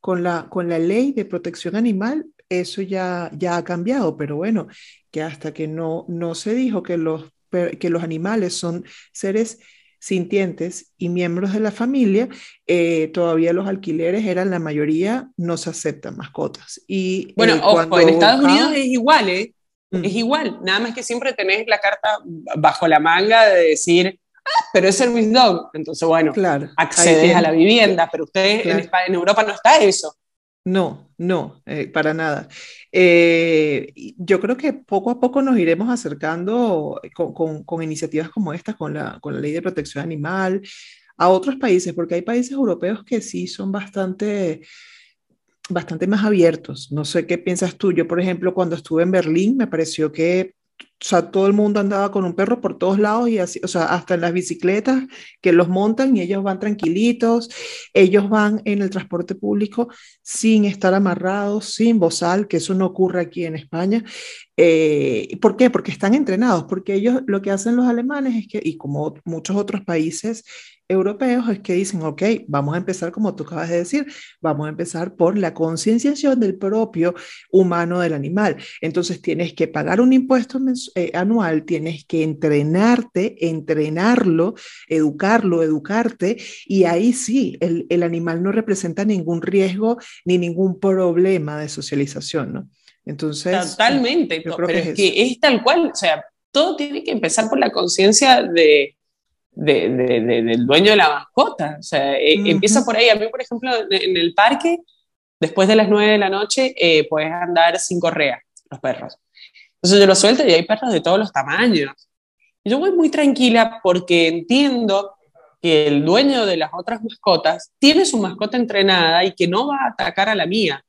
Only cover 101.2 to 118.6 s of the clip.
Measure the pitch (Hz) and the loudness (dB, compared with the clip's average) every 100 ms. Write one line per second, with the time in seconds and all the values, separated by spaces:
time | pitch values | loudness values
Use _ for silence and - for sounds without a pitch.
101.2 | - - 349 - 156 151 - 151 139 139 | -4 0 0 -2 -8 -8 -4 -2 0 0
102.2 | 151 175 202 170 202 220 233 220 233 208 | 2 2 2 2 2 2 2 2 4 2
103.2 | 220 254 247 233 254 240 190 190 190 185 | 0 -8 -10 -8 -4 -4 -2 -2 0 0
104.2 | 170 170 214 285 339 339 _ _ _ _ | 0 2 2 2 -2 -2 _ _ _ _
105.2 | _ _ 160 180 190 220 208 208 208 214 | _ _ -4 2 4 4 4 4 4 2
106.2 | 196 190 208 - 262 - 170 156 151 156 | 2 -2 -4 -2 -2 2 4 4 2 -2
107.2 | 156 170 175 170 170 180 - 175 170 160 | -2 -4 -2 2 2 2 -4 -2 -2 0
108.2 | 143 120 _ _ _ 131 131 123 - - | -2 -2 _ _ _ -8 -6 -6 -10 -18
109.2 | _ _ - - _ _ 180 202 196 190 | _ _ -20 -20 _ _ 4 8 8 8
110.2 | 202 262 277 165 165 214 262 180 160 190 | 4 4 4 4 2 -2 0 -2 2 0
111.2 | 214 143 135 170 240 180 139 - _ _ | 0 -4 -4 0 2 2 -2 -10 _ _
112.2 | _ _ _ _ 202 262 370 359 311 302 | _ _ _ _ -4 0 0 2 2 2
113.2 | 285 240 247 233 226 226 185 180 180 170 | 2 4 4 4 2 0 0 0 2 2
114.2 | 165 170 165 254 285 247 220 196 196 _ | 2 0 0 2 2 0 0 -2 -2 _
115.2 | _ _ _ _ 170 156 151 143 151 202 | _ _ _ _ 2 4 4 2 4 4
116.2 | 277 262 208 165 151 170 185 226 220 - | 4 2 0 -2 -4 -6 -8 -8 -8 -4
117.2 | - 170 156 160 - _ 277 311 381 240 | 0 2 2 -2 -8 _ 6 6 2 0
118.2 | 185 180 214 254 | -4 -4 -4 -2